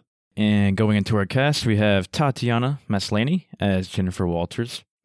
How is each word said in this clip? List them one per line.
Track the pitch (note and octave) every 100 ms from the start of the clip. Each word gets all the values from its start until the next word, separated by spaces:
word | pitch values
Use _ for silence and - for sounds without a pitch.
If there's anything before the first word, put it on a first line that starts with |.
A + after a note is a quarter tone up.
| _ _ _ -
And | G#2+ G#2 G2+ F#2+
going | G#2+ G#2
into | F#2+ G#2+
our | G2
cast, | B2+ C#3+ D3 A#2+
we | G#2
have | G#2+ G2 F#2
Tatiana | - D3 - A#2+ A#2 B2+ C#3+ -
Maslany | G2+ - G#2+ B2 F3+ - -
as | G2+ F#2 F#2
Jennifer | - F#2 F2 F2+
Walters, | E2+ F2 - A#2 - - _